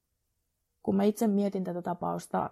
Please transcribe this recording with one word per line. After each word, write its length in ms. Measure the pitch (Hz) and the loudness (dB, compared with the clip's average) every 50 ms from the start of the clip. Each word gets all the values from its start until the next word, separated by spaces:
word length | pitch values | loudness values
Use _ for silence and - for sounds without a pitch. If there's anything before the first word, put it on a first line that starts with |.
| _ _ _ _ _ _ _ _ _ _ _ _ _ _ _ _ - | _ _ _ _ _ _ _ _ _ _ _ _ _ _ _ _ -2
Kun 140 | 220 196 | 0 2
mä 60 | 196 202 | 4 4
itse 240 | 214 208 - 233 | 2 2 2 2
mietin 380 | 214 196 202 202 196 196 190 185 | 2 2 2 2 0 0 -2 -4
tätä 180 | 185 170 175 175 | -4 -4 -6 -4
tapausta, 680 | 185 175 - 175 175 175 175 - - - 185 - - | -6 -6 -4 -4 -4 -4 -4 -6 -4 -2 -2 -2 -4